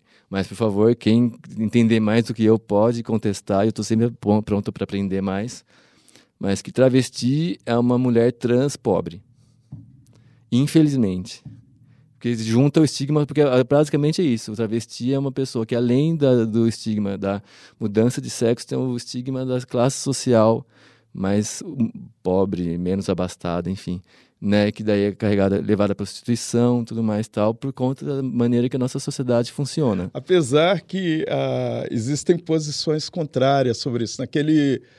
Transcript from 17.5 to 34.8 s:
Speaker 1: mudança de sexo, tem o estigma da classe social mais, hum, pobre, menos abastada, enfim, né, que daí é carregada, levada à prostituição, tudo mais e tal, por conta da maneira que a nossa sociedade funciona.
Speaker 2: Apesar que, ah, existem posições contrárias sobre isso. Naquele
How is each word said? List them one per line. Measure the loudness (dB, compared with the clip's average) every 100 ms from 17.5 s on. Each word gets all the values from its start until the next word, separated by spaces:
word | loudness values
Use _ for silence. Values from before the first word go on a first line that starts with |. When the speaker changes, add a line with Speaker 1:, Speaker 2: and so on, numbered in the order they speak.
| -20 -20 -8
Speaker 1:
mudança | -2 2 2 0
de | -6
sexo, | -2 0 0 -4
tem | -4
o | -4 -6
estigma | -8 -10 -8 -6
da | -4 -4
classe | -2 0 0 0
social | -4 -4 2 4 6 2 -4 _ _ _ _
mais, | -6 0 0 -2 -6
hum, | -8 -4 -4 -4 -18 _
pobre, | 0 2 2 -2 -4 -4
menos | -2 -2 -2
abastada, | -2 -4 -6 -4 -4 -4
enfim, | -6 -8 -10 -12 _ _ -8
né, | 0 2 2
que | 0
daí | 0 0
é | 0
carregada, | 0 0 2 2 2
levada | 0 2 2
à |
prostituição, | -2 -6 -8 -6 -4 -2 0 2 0
tudo | -2 -4
mais | -2 -2 -4
e |
tal, | -2 0
por | -2 -6
conta | -4 -4 -4
da | -6 -6
maneira | -4 0 2 2 0
que | -2
a |
nossa | -4 -6
sociedade | -8 -6 0 0 0
funciona. | -4 -6 -2 0 0 -4
Speaker 2:
Apesar | -8 0 2 4 2 4 0
que, | -4 -4 -2 -2 -2
ah, | -2 -2 -2 -2 -4 -4
existem | -4 -4 -2 0 0
posições | 0 -2 -2 -6 -2 -2 -4
contrárias | -8 -4 0 2 4 2 -2
sobre | -4 -4
isso. | -4 -6
Naquele | -4 -2 2 4 2 0